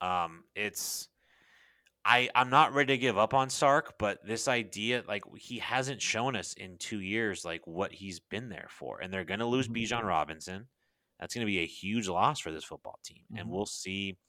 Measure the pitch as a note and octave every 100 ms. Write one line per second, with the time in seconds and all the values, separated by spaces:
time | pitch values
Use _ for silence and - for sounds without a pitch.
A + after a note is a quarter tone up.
0 | F2+ F2+ E2+ E2 - - G#2 G2+ - -
1 | - _ _ _ _ _ _ _ _ _
2 | - B2 B2 A#2+ B2+ C3+ D3 C#3 C#3 C3+
3 | B2+ G2 A2 C3+ C3 - D3 C#3+ D#3 -
4 | G#2 G2 F#2+ A2+ C#3 A#2+ G2+ - A2 B2
5 | - G#2 - - - B2 - B2 C3 A#2+
6 | - A2 B2 A#2+ F2 - F#2+ F2 - G#2+
7 | F#2+ G#2+ A2 F2+ E2+ E2 - E2 G2 D#2+
8 | G2 E2+ - G2+ B2 E2+ - - C2 G1+
9 | F#3 F#3+ F3 G#2+ A#2 B2+ A#2+ A#2 A2 A#2+
10 | G#2+ E2 D2+ D#2+ F2+ F#2 B2 _ _ _
11 | _ - F2+ A#2+ A2 G2 E2 - F#2+ A2+
12 | G2 F2 A#2 D3 - D#2 - - - -
13 | - E2 - A2 A2+ F#2 G#2 - F#2+ F#2+
14 | G2 F#2